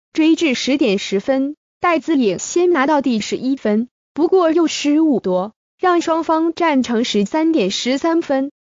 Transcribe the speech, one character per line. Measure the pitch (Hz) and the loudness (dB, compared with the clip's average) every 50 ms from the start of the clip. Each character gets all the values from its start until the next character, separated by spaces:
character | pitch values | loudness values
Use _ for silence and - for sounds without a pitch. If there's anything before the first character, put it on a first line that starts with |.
| _ _ | _ _
追 | _ - 311 320 330 | _ 0 2 2 2
至 | - 339 294 247 | 2 2 -2 -2
十 | - - 247 277 | -2 -2 -2 0
点 | 285 311 226 190 202 | 0 2 0 0 -2
十 | - - 196 196 | -2 -4 -4 -4
分， | - - 262 269 269 277 302 - _ _ _ _ | -2 0 -2 0 -2 -4 -6 -12 _ _ _ _
戴 | - 359 330 320 | -2 0 0 0
资 | - - 330 | 0 0 0
颖 | 277 247 202 175 - | 2 2 0 0 -2
先 | - - - 349 359 359 | -8 -4 0 0 2 2
拿 | 349 277 262 285 | 2 2 2 2
到 | 311 277 | 0 0
第 | 277 269 240 214 | 0 0 -2 -2
十 | - - 208 | -2 -4 -6
一 | - 214 262 277 | -4 -2 -4 -4
分， | 269 - 220 208 220 240 - _ _ _ _ _ | -2 -2 0 0 0 -2 -4 _ _ _ _ _
不 | 277 311 | -2 0
过 | 339 370 381 359 320 | 2 2 2 2 2
又 | 311 349 330 | 2 2 0
失 | 302 - - - 285 294 311 | 0 -2 -2 -2 0 2 2
误 | 320 311 262 190 | 2 2 2 0
多， | - 190 180 180 185 220 - _ _ _ _ _ | 0 -2 -2 -2 -4 -6 -12 _ _ _ _ _
让 | - 359 349 349 | 0 2 2 2
双 | - 339 320 330 311 | 0 0 -2 -2 0
方 | - 320 320 330 339 320 | 0 0 0 0 -2 -2
战 | - 349 330 294 262 | 0 0 2 2 0
成 | 240 - 240 220 254 | 0 0 -2 -2 -2
十 | - - 208 202 | 0 0 -2 -2
三 | - - 311 320 330 | 0 -2 0 0 2
点 | 320 302 196 185 | 2 0 0 0
十 | - - - 240 262 277 | -2 -4 -4 -2 -2 -2
三 | - 330 330 330 | 0 0 0 0
分。 | 339 - 277 269 269 285 - _ _ | 0 0 -2 -2 -2 -4 -8 _ _